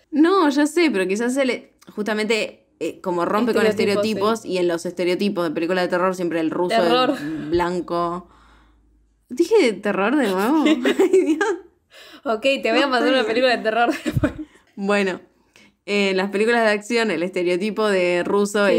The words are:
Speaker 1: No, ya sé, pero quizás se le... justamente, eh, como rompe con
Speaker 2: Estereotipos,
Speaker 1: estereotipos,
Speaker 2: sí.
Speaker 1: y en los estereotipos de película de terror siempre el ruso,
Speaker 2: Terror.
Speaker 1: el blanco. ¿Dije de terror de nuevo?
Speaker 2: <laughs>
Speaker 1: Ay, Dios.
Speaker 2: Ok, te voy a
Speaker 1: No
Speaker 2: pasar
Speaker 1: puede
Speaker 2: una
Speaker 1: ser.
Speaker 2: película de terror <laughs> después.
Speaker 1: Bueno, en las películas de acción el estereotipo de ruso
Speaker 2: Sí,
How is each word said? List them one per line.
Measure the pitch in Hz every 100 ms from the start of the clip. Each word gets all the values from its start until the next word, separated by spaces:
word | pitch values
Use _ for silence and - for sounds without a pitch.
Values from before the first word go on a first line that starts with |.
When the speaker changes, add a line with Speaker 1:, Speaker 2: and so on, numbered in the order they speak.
| -
Speaker 1:
No, | 285 330 392 294
ya | 277 294
sé, | 349 320
pero | 196 185
quizás | 208 240
se | 269
le... | 262 185 - _ -
justamente, | - 214 214 214 220 - - _ -
eh, | 160 -
como | 175 170
rompe | 185 208 226
con | 214 214
Speaker 2:
Estereotipos, | 208 202 196 214 202 208
Speaker 1:
estereotipos, | 220
Speaker 2:
sí. | -
Speaker 1:
y | 180
en | 175
los | 170 180
estereotipos | 175 180 180 202 196 170
de |
película | 151 170 185
de | 175
terror | 180 185
siempre | 185 175 165
el | 160
ruso, | - 180 -
Speaker 2:
Terror. | 170 247 254 277
Speaker 1:
el | 294 160 147
blanco. | 175 175 180 160 170 170 180 180 _ _ _ _ _ _ _ _ _ -
¿Dije | 247 339 440
de | 254
terror | 190 208 190 202
de | 302 220
nuevo? | 185 220 311
Speaker 2:
<laughs> | 302 254 381 -
Speaker 1:
Ay, | 381 370
Dios. | 285 320 440 349 - _ _ - - -
Speaker 2:
Ok, | 277 220 269 269
te | 226
voy | 240
a | 277
Speaker 1:
No |
Speaker 2:
pasar | 247
Speaker 1:
puede | 294
Speaker 2:
una | 262
Speaker 1:
ser. | 220
Speaker 2:
película | 226 254 220
de |
terror | 214 220 240 -
<laughs> |
después. | - - 262 - 302 _ _ -
Speaker 1:
Bueno, | 196 202 190 175 - _ _ _ _ _ -
en | 202 196 185
las | 202
películas | 202 220 240
de | 220
acción | 208 208 233 226
el | 160
estereotipo | 180 185 175 180 208 196 214
de | 190 180 175
ruso | 180 202 202 208
Speaker 2:
Sí, | 202